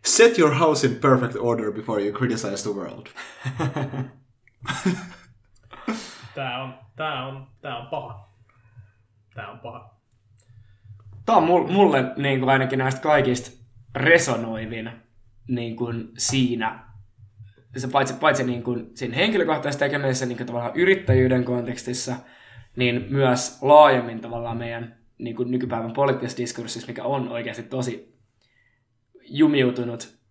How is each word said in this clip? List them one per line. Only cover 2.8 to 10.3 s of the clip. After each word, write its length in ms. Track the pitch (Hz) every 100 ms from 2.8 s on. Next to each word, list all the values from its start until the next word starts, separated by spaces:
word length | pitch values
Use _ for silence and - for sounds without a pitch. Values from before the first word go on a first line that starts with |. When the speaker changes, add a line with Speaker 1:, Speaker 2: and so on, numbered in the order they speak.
| 87 - - - - - 131 131
Speaker 1:
<laughs> 500 | 139 151 131 131 131 - _ _ _ _ - - 185 180 - - - _ _ _ _ - - 226 - - - -
Speaker 2:
Tää 280 | 131 123
on, 100 | 131 - - -
tää 300 | 156 135 135
on, 200 | 135 - _
tää 160 | 143 120
on 100 | -
paha. 460 | 151 120 101 - _ _ _ _ - - _ _ _ _ 117
Tää 160 | 101
on 80 | 107
paha. 400 | 120 120 - _ _ _ _